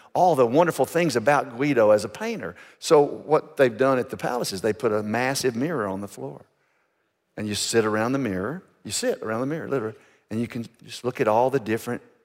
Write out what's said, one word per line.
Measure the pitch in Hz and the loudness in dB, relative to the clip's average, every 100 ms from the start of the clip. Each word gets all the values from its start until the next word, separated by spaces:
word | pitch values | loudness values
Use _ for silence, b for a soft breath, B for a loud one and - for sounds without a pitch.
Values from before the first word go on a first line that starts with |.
| B | B
all | 135 180 | 2 2
the | 147 120 | 4 4
wonderful | 131 175 - | 4 2 2
things | 131 165 170 120 | 0 2 0 2
about | 107 147 - 117 | 2 2 0 -4
Guido | 147 127 107 | 0 4 6
as | 107 | 6
a | 92 | 2
painter. | - 220 220 95 - B B | -6 -8 -6 -10 -12 B B
So | - 156 | 4 4
what | 147 - - 151 - - | 4 -2 0 0 0 2
they've | 131 110 | 2 4
done | 131 131 | 2 2
at | 117 | -2
the | 110 | -6
palace | - 123 - | -6 -4 -4
is | 95 | -4
they | 98 | -2
put | - 117 | -2 -2
a | 107 | -2
massive | 107 113 127 135 127 117 | -2 -2 -2 -2 -2 -2
mirror | 143 160 101 | -4 -4 -4
on | 95 | -6
the | 101 | -10
floor. | - 135 143 - _ _ _ _ _ _ _ _ - | -12 -14 -14 -20 _ _ _ _ _ _ _ _ -10
And | 107 | -6
you | |
sit | 101 - 117 | -4 0 2
around | 110 107 113 | 2 0 0
the | 135 | -2
mirror, | 123 92 101 170 - _ | -2 -4 -6 -8 -14 _
you | - | -10
sit | 101 254 - | -4 -4 -4
around | 110 110 | -4 -4
the | 131 | -4
mirror, | 160 113 | -6 -4
literally, | 135 110 104 b b b | -4 -4 -10 b b b
and | 110 | -6
you | 120 | -6
can | 120 113 - | -8 -12 -16
just | 107 - | -18 -8
look | 120 - | -6 0
at | 110 | 2
all | 107 131 | 4 4
the | 135 | 0
different | 104 110 - 120 - _ | -2 -4 -4 -8 -10 _